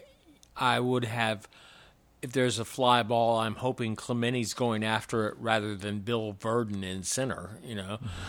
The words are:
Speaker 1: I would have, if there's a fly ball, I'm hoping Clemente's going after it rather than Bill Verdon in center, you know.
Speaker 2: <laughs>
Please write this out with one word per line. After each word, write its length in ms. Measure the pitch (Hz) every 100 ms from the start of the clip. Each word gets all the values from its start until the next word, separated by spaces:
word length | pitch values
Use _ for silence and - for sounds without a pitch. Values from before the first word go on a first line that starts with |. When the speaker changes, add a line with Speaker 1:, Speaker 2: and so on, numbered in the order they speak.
| - _ - - - -
Speaker 1:
I 240 | 127 120
would 260 | 123 123 117
have, 420 | 120 113 107 - - - - - _ _ _
if 100 | 135
there's 280 | 131 127 113
a 60 | 110
fly 380 | - 123 120
ball, 360 | 107 117 117 113
I'm 160 | 113 104
hoping 400 | 127 127 113 107
Clemente's 580 | - 120 117 127 110
going 300 | - 120 107
after 440 | 110 110 - 117 107
it 80 | -
rather 360 | 113 110 104 101
than 240 | 104 104
Bill 340 | 101 117 107
Verdon 500 | 101 113 117 110 101
in 200 | 92 95
center, 560 | 90 - 131 90 90 110
you 120 | - 107
know. 240 | 95 107
Speaker 2:
<laughs> 60 | 117 87